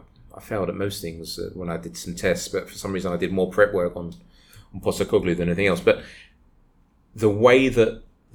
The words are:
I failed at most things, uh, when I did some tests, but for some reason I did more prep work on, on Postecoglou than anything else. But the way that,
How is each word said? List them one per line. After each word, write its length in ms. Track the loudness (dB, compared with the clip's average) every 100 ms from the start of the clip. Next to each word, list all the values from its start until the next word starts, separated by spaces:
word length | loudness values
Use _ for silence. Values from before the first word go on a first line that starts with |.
| -12 _ -20 -18
I 60 |
failed 280 | -8 -4 -4
at 60 | -4
most 260 | -4 -6
things, 380 | -10 -10 -12 -10
uh, 100 | -10
when 160 | -8 -8
I 80 | -8
did 180 | -8 -12
some 180 | -12 -2
tests, 320 | 0 0 -2
but 220 | -8 -8
for 60 | -10
some 160 | -6
reason 200 | -4 -4
I 40 | -2
did 140 | -2
more 180 | 0 0
prep 240 | 4 4
work 220 | 2 -2 -4
on, 180 | -12 -14 -20 _ _ -20 -18
on 80 | -8
Postecoglou 540 | -4 -2 2 2 2 0
than 100 | 0
anything 200 | 2 2
else. 140 | 2
But 220 | 2 2 -2 -20 -20 _ _ _ _ _ _ _ _ 0
the 140 | 2
way 400 | 6 6 8 6
that, 340 | 4 2 0 -16 _ _